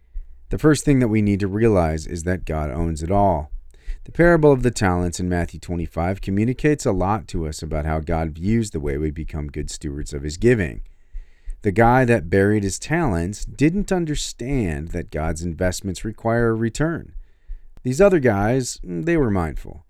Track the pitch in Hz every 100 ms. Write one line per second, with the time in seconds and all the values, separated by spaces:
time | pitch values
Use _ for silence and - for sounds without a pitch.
0 | _ - - - - - 156 139 - 131
1 | 120 110 104 98 98 104 117 98 80 78
2 | 78 85 82 90 - 78 76 67 85 76
3 | 80 101 101 78 73 - - - - -
4 | - - 175 170 151 135 123 - 98 90
5 | 87 85 90 87 85 78 - 85 80 82
6 | 87 95 - 98 117 127 151 147 127 95
7 | 92 107 - 90 78 78 78 78 78 78
8 | 76 80 82 78 95 113 110 78 71 69
9 | 78 73 76 80 73 78 71 - 76 69
10 | 71 73 73 82 113 120 78 55 - -
11 | - - - - - - 104 92 117 127
12 | 123 113 82 98 101 107 98 - - 160
13 | 151 85 87 104 - - 151 196 190 185
14 | 160 143 - - 120 139 92 73 82 85
15 | 80 76 80 80 87 78 90 - 98 87
16 | 110 107 113 117 117 110 113 - 156 165
17 | - - - _ - - - - 127 135
18 | 202 180 123 98 107 131 123 - 180 175
19 | 165 170 123 98 80 - - -